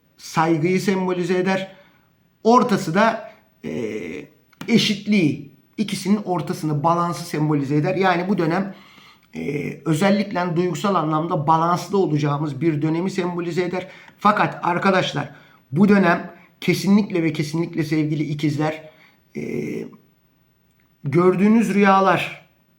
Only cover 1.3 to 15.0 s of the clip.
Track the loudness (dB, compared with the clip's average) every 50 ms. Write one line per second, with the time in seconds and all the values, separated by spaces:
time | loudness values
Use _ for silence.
1.3 | 0 0 0 0 -2 -2 -4 -8 -14 -20 -20 _ _ _ _ _ _ _ _ _
2.3 | _ _ 2 4 6 6 6 4 0 -2 -2 -2 0 2 2 2 2 -2 -8 -14
3.3 | -20 _ _ _ _ _ -12 -8 -8 -6 -6 -6 -6 -8 -8 -10 -12 -12 -14 -16
4.3 | _ _ _ _ _ _ -6 2 2 2 2 2 -2 -4 -2 0 2 2 2 2
5.3 | 0 -2 -8 -16 -20 _ _ _ _ -6 -6 -4 -4 -6 0 0 0 0 0 -2
6.3 | -4 -4 -2 -4 -6 -4 -2 -2 -2 0 2 2 2 2 0 -2 -2 -6 -8 -6
7.3 | -4 -2 0 2 2 0 0 0 0 0 0 0 0 0 2 2 2 2 0 -2
8.3 | 0 0 0 0 0 0 -2 -4 -8 -16 -20 -20 -20 -20 -20 -20 -20 _ _ _
9.3 | -12 -10 -8 -6 -6 -4 -6 -6 -8 -8 -4 -2 0 2 4 2 2 2 0 -2
10.3 | -2 -4 -2 -2 0 0 0 -2 -2 -2 -2 0 0 0 0 0 -2 -2 -2 -2
11.3 | -4 -4 0 2 2 2 4 2 0 -2 -2 -2 0 0 0 2 0 0 0 0
12.3 | -2 -2 -4 -4 -4 -2 -2 -2 0 0 0 -2 -2 -2 -2 -4 -2 -2 -4 -4
13.3 | -4 -4 -6 -4 -4 -4 -4 -2 -4 -6 -8 -8 -16 -20 -20 -20 -16 _ 2 2
14.3 | 2 4 0 -2 -2 -4 -4 -2 -2 0 0 2 2 2